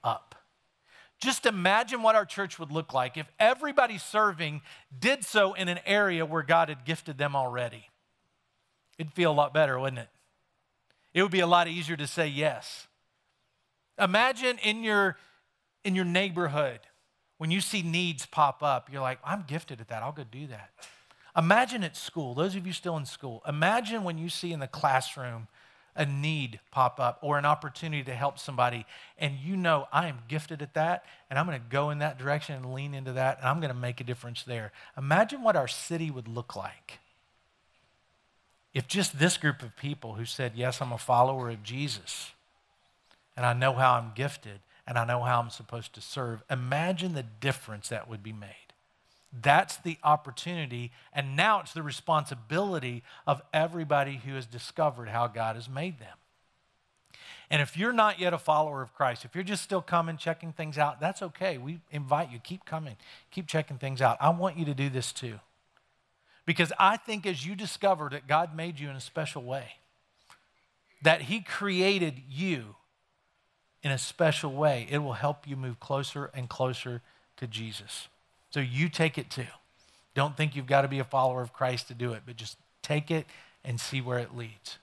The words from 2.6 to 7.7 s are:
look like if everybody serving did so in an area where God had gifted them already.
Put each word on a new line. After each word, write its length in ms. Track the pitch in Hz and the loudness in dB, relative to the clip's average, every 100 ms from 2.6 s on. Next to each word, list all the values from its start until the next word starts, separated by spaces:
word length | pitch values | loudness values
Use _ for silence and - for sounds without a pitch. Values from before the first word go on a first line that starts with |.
| 156 | -6
look 220 | 156 156 | -4 -2
like 220 | 135 127 156 | -2 -2 -4
if 160 | 151 - | -8 4
everybody 600 | 220 262 294 277 240 202 | 4 4 2 4 4 2
serving 640 | - 214 214 160 156 147 - - _ 131 | -2 4 4 2 -4 -6 -10 -20 _ 0
did 260 | 202 269 | 2 2
so 300 | 202 214 196 | 2 4 6
in 140 | 190 180 | 4 -2
an 120 | 175 - | -2 2
area 400 | 208 196 170 160 | 4 4 2 0
where 160 | 160 | 0
God 280 | 143 165 156 | 4 6 6
had 140 | 139 | 0
gifted 360 | 123 160 - 135 | -4 -6 -6 -4
them 160 | 143 139 | -2 0
already. 540 | 127 120 120 | -2 -2 -4